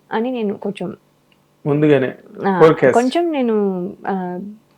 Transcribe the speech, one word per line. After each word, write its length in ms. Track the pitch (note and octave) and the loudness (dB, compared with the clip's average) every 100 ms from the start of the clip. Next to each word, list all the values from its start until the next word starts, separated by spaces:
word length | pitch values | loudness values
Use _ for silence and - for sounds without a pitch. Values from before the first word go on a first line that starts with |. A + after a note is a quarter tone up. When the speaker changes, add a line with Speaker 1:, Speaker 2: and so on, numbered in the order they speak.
| - | -8
Speaker 1:
అని 180 | A3 A#3+ | -6 -4
నేను 240 | B3+ G#3 | -4 -6
కొంచెం 420 | - G3+ G3+ F3+ - _ _ _ _ _ _ D3+ | -6 -8 -8 -10 -12 _ _ _ _ _ _ -2
Speaker 2:
ముందుగానే 460 | C#3+ D3+ C#3 B2+ - - - F#3+ | 2 4 4 2 -6 -18 -6 -2
Speaker 1:
ఆ, 140 | F#3 | 4
Speaker 2:
forecast. 320 | D#3+ D3 C3+ | 6 6 4
Speaker 1:
కొంచెం 400 | A#3 B3+ E4 F4 | 4 2 0 -2
నేను, 560 | D4 A#3+ G#3+ G3+ F#3 F#3 - - | -2 -2 0 -2 -4 -8 -10 -8
ఆ, 340 | G3 F3+ F3+ G3+ G#3+ _ | -6 -6 -10 -12 -18 _